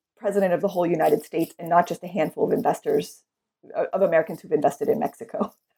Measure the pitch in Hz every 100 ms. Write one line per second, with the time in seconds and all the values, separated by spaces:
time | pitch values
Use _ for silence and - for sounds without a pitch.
0 | _ _ 214 196 190 175 196 180 175 165
1 | 156 220 - 156 165 - 170 170 170 165
2 | 180 170 160 156 147 135 147 - 156 147
3 | 143 - _ _ _ _ - - - 190
4 | 190 165 156 165 - 151 143 - - 147
5 | - - - - 202 - _